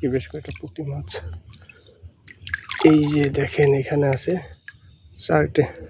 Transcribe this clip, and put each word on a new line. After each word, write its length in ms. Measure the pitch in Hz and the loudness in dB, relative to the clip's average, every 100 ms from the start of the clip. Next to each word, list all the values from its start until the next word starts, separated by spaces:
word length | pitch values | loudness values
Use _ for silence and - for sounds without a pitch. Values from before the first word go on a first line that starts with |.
কি, 80 | 135 | -2
বেশ 200 | 127 - | -2 -4
কয়েকটা 240 | 151 - - | -10 -12 -12
পুঁটি 220 | - - | -12 -10
মাছ। 380 | 143 143 - - 85 85 - - - - - - - - - - - - - - | -8 -8 -8 -8 -8 -14 -16 -20 -20 -20 -20 -20 -20 -20 -20 -18 -10 -10 -8 2
এই 200 | 160 156 | 6 6
যে 260 | 147 151 143 | 4 2 2
দেখেন 440 | 143 139 - 143 | 0 -2 2 4
এখানে 320 | 139 131 147 143 | 4 0 0 2
আছে 240 | 131 - 143 - - - - - - - - - | 0 -2 -4 -6 -16 -20 -20 -20 -20 -20 -12 0
চারটে, 360 | 156 151 151 131 - - | 2 4 2 0 -4 -14